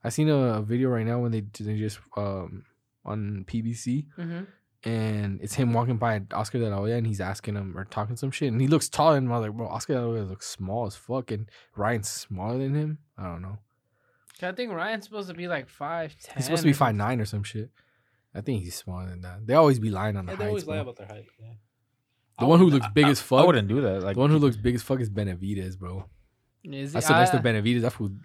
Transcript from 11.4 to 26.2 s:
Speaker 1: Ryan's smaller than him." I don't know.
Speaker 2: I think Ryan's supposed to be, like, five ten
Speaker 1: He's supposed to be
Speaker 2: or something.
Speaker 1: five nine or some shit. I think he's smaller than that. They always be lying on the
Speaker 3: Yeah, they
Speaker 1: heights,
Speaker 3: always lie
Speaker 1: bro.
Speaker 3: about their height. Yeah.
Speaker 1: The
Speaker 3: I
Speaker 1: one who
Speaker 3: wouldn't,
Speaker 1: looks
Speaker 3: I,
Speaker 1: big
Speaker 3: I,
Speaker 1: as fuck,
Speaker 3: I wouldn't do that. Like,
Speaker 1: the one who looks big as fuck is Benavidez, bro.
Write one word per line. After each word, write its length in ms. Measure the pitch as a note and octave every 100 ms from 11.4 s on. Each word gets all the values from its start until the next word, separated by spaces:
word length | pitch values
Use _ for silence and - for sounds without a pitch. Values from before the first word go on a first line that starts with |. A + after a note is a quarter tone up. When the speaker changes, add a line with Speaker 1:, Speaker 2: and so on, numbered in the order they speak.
| G#2 - _ -
Speaker 1:
Ryan's 320 | G#2 A#2+ G2+
smaller 480 | - - F#2 G#2 B2+
than 160 | C3+
him." 240 | D3 D#3 D3+ _ -
I 60 | F#2
don't 160 | E2+
know. 160 | F#2 G#2 _ _ _ _ _ _ _ -
Speaker 2:
I 100 | F3+
think 220 | F#3 B3
Ryan's 320 | F3 G3 A3 G#3+
supposed 240 | G#3+ F#3
to 40 |
be, 140 | E3+ F3
like, 220 | D#3 B2
five 460 | - C#3+ E3 D#3 -
ten 140 | - -
Speaker 1:
He's 100 | C3
supposed 160 | E3+
to 20 | D#3
be 60 |
Speaker 2:
or 20 |
something. 140 | C#3+ B2+
Speaker 1:
five 80 | G#2
nine 260 | G#2 B2
or 40 | G#2+
some 180 | G#2
shit. 260 | G#2 A2 A2 _ _ _ _ _ _
I 80 | -
think 220 | A#2 A#2
he's 120 | F2 -
smaller 320 | - F2+ F#2
than 140 | F2+
that. 260 | F2+ F#2+ A2
They 60 |
always 260 | D3 D#3 B2+
be 100 | G#2+
lying 280 | F#2+ G#2+ G2+
on 80 | F2+
the 80 |
Speaker 3:
Yeah, 20 | -
they 60 |
Speaker 1:
heights, 60 | G#2
Speaker 3:
always 160 | G3+ D#3
lie 80 | D#3
Speaker 1:
bro. 60 |
Speaker 3:
about 160 | C3 A2
their 100 | G2+
height. 180 | G#2+ - _
Yeah. 140 | A2+ A2 _ _ _ _ _ _ _ -
Speaker 1:
The 60 | B2
Speaker 3:
I 40 |
Speaker 1:
one 100 | E3+
who 60 | F3+
Speaker 3:
wouldn't, 160 | C#3+
Speaker 1:
looks 80 | A2
Speaker 3:
I, 20 |
Speaker 1:
big 120 | G#2 C#3+
Speaker 3:
I, 40 |
Speaker 1:
as 100 | C#3
fuck, 220 | - C3
Speaker 3:
I 20 | F3
wouldn't 240 | C3+ G2+
do 100 | B2
that. 220 | A#2+ F#2+
Like, 120 | F#2 G2
Speaker 1:
the 40 |
one 100 | C#3
who 80 | D#3
looks 180 | C#3+ G#2
big 180 | A#2 A#2+
as 80 |
fuck 160 | - C3
is 100 | A2+
Benavidez, 680 | G2+ G2+ F2 G2 G2 F#2 F#2
bro. 260 | F2+ F#2 F#2+ _